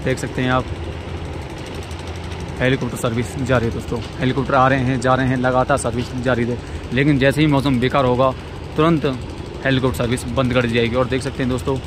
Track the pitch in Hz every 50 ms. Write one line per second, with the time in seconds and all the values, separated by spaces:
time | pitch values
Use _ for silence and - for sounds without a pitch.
0 | - 135 131 123 - 127 - - 127 127 127 127 120 - - - - - - -
1 | - - - - - - - - - - - - - - - - - - - -
2 | - - - - - - - - - - - - 123 127 135 123 - 120 120 -
3 | - 123 113 120 120 - - 143 131 120 131 120 113 117 - 113 104 - - 113
4 | 110 - - - 131 127 127 139 127 113 139 131 127 131 135 135 127 127 135 127
5 | 117 131 127 127 135 127 131 127 123 127 127 127 127 - 143 127 - 123 107 120
6 | 120 - 135 127 120 131 123 117 120 117 123 120 - - - - - - 123 127
7 | 143 151 147 127 131 139 131 143 156 156 143 139 - 147 135 120 123 127 - 143
8 | 135 123 123 123 135 131 127 - - - - - - - - - 151 165 170 147
9 | 139 143 131 120 - - - - - - - - - 135 135 131 123 131 120 -
10 | 123 117 123 127 - 127 117 135 131 123 120 127 123 117 113 120 117 113 117 127
11 | 127 117 127 131 123 139 - - 135 123 127 123 - 143 135 131 -